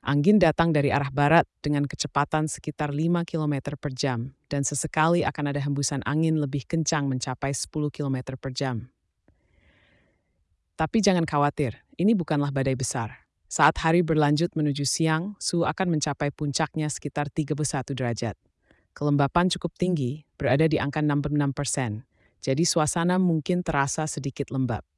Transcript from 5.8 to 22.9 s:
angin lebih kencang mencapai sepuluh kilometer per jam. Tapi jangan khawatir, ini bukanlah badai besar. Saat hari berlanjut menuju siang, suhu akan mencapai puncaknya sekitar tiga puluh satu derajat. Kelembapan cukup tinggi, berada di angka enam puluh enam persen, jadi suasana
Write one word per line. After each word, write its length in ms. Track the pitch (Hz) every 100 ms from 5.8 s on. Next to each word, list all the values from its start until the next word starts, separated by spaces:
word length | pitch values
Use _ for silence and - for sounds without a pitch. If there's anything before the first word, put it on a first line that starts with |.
| 139 139
angin 400 | 127 147 160 160
lebih 240 | 143 139 -
kencang 400 | 165 156 151 139
mencapai 480 | 131 131 127 139 135
sepuluh 320 | - 156 151
kilometer 480 | - 143 131 123 127
per 160 | 135
jam. 400 | 127 139 120 123 _ _ _ _ _ _ _ _ _ _ _ _ _ _ _ _ _ _ -
Tapi 240 | 156 226
jangan 240 | 202 180
khawatir, 560 | 165 147 147 - 139 104 _ -
ini 160 | 185
bukanlah 400 | 226 165 147 143
badai 240 | 135 135 127
besar. 480 | 127 131 117 - _ _ _
Saat 320 | - 151 -
hari 240 | 160 170
berlanjut 480 | 160 156 147 147 170
menuju 320 | - 151 143
siang, 560 | 143 - 160 156 185 202
suhu 240 | - 170
akan 320 | 165 156 185 156
mencapai 320 | 143 143 147
puncaknya 640 | - 147 135 156 - 151
sekitar 400 | - 147 - 147
tiga 240 | - 147 147
puluh 160 | 151
satu 240 | 139 127 131
derajat. 400 | 127 113 117 - _ _ _ _ _
Kelembapan 560 | - 147 143 139 - 185
cukup 240 | - 165
tinggi, 560 | _ 180 175 123 147 - _
berada 320 | 139 135 160
di 80 | 147
angka 240 | 143 147
enam 240 | 151 147
puluh 160 | 143 147
enam 160 | 143 135
persen, 480 | 143 - 127 107 - _ _ _
jadi 160 | - 135
suasana 560 | 170 - 151